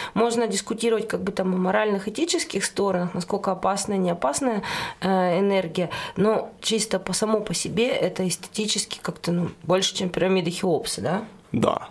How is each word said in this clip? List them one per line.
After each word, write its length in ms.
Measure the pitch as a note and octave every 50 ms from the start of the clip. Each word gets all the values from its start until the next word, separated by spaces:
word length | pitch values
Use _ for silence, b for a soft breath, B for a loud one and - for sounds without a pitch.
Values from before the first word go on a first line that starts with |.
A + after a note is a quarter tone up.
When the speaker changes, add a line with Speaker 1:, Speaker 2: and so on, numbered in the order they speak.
| B B B
Speaker 1:
Можно 320 | G3 A3+ A#3 A3 A#3 A#3 G#3+
дискутировать 580 | F#3+ G3 - - A3+ A3 A3+ A#3 A3+ G#3+ G#3+ -
как 120 | - F3+ F#3
бы 100 | G3+ G3
там 220 | - F#3+ F#3 F#3
о 20 | F#3
моральных, 500 | F#3 F#3 F#3+ G#3+ G#3+ G#3+ G#3 G3 F#3+ G#3
этических 560 | G#3 - D#4+ E4+ - E4 - - - G3 F#3+
сторонах, 500 | - - - G3+ G3 F#3+ F3+ F3+ F3 -
насколько 380 | F3+ F3 - - F#3+ - G3 F#3
опасная, 460 | F#3 - F#3 G3 G3 - - G3+ F#3+
не 120 | F#3 F3+
опасная, 520 | F3 F#3 - - C#4+ - C#4+ B3+ A3 G#3 B B B B B B B B
э, 380 | - F#3 F#3+ F#3 F3+ F3+ F3 F#3
энергия, 520 | G3+ G3+ G3 F#3+ F3+ E3 D#3 F#3+ F3 D#3 B B B B B
но 340 | - F#3+ G#3+ A3 - - - - -
чисто 380 | - - A3 A3 - - - F#3+
по, 140 | F#3 - F#3
само 280 | - - G#3+ A3+ G#3+
по 140 | G#3+ - F3+
себе 340 | - - D#3+ D3 F#3 A#3 B3
это 380 | - - - F#3 F3+ - F#3
эстетически 720 | F3+ E3+ - - - - - G#3+ G#3+ - G3+ - - - - -
как-то, 300 | - E3 - - - F3
ну, 160 | F3 F3 - - - -
больше, 320 | C#3+ F3+ F#3+ F#3+ - -
чем 140 | - G3 F3+
пирамида 420 | F3 E3 F3 F#3 F#3+ F#3 E3+ E3+
Хеопса, 500 | E3+ - - F#3+ D#3+ C3 - - - - G2
да? 220 | C3 E3+ G#3 A3+ - - - - - -
Speaker 2:
Да, 360 | - - - - - - -